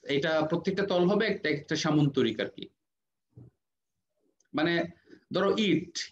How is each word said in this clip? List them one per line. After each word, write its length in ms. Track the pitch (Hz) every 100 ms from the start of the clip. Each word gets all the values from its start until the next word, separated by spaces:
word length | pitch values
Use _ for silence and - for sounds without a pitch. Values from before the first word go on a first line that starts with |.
এটা 380 | - 143 160 160 156
প্রত্যেকটা 360 | 170 196 190 196
তল 220 | 180 180
হবে 200 | 208 220
একটা, 220 | - 151
একটা 260 | 143 - 151
সামন্তরিক 640 | 156 151 143 135 117 110
আর 100 | 101 -
কি। 120 | - _ _ _ _ _ _ - - _ _ _ _ _ _ _ _ _ _
মানে 300 | 139 160 170 170 - _ - _
ধরো 240 | 175 196 202
ইট, 420 | 214 - - - -